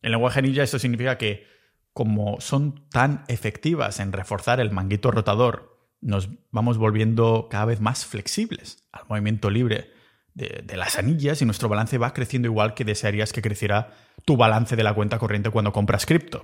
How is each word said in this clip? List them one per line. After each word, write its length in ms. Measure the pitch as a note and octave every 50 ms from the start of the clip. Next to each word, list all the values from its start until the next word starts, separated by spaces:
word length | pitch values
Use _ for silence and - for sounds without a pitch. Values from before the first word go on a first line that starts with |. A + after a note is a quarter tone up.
| -
En 60 | A#2
lenguaje 320 | A2+ A#2 A#2+ B2+ A#2 C3+ C3+
ninja 200 | C3+ C3+ C#3 C#3+
esto 160 | B2+ - C3+
significa 380 | A#2+ B2+ A#2 A2+ A#2+ C3 B2+
que, 300 | - A#2 G#2+ G#2 G2+ - _ _ _ _ _ _ _ _ _ _
como 440 | - B2 A2 G#2+ G#2+ G#2 G#2 G#2 G#2
son 520 | - - - C#3 D3 D3 C#3+ - _ _
tan 340 | - B2 B2+ C#3 D3 - -
efectivas 720 | - A#2+ A2 - A2 - - - D#3 E3+ D#3 B2 G2+ G2+ -
en 120 | G2+ G2 F#2+
reforzar 480 | F#2+ F#2+ - G#2+ F#2+ - - A#2+ B2+
el 100 | B2 G#2
manguito 400 | G2+ F#2+ F#2+ F#2+ G2+ G2+ - B2+
rotador, 680 | A2+ A2 G#2 - G#2 G#2+ B2 A#2+ A2+ - - - _ _ _ _ _ _ -
nos 260 | C3+ G2+ G2 F#2+ G2 - - _ _
vamos 260 | - A2 A2 B2 A#2
volviendo 720 | A2 A2 A2 G#2+ G#2+ A2 A2 A2+ A#2 A#2 A2+ A2+ A2+ A2 -
cada 140 | - G2+ G#2+
vez 160 | A2+ A#2 G#2
más 240 | G#2 A2+ B2 - -
flexibles 840 | - - G#2+ G2 - - - G#3+ A3+ - - - - - _ _ _ -
al 120 | - - -
movimiento 400 | A2 G#2+ G#2 G#2 A2 G#2 - G#2
libre 440 | G2+ A2+ B2 A#2+ G#2+ G#2 - - - - _ _ _ _ _ _ _
de, 280 | - - - - - -
de 140 | - G2+
las 220 | F#2 F2+ - - G#2
anillas 420 | G2 A#2 E3 D#3+ C#3 C#3+ D#3 D3
y 60 | C#3
nuestro 240 | A2+ G#2 - - A2+
balance 260 | G#2 G#2 A2 A2+ -
va 160 | B2+ A#2+ B2 -
creciendo 360 | - B2+ - - C3 A#2+ A#2
igual 260 | A2+ G#2+ G#2+ A2 G#2+
que 100 | - B2+
desearías 480 | G#2+ G#2 - - G#2+ G2+ G#2 G#2+ G#2+ -
que 80 | A#2
creciera 540 | G#2+ A2 G2+ - - G2+ G2+ G#2 A2+ - - - - _ _ - -
tu 100 | - D3+
balance 400 | A#2+ A#2 A2 A2 A2 A#2 - B2
de 60 | A2+ A2
la 100 | G#2+ G#2
cuenta 260 | G#2 G#2 G#2 A2+ A2+
corriente 300 | A#2 G#2+ G#2 G#2 G2+ A2
cuando 240 | G#2+ A2+ G#2 G#2 G2
compras 320 | G#2+ G#2 G2+ G2+ G#2 -
cripto 380 | - D#3+ E3 - - - -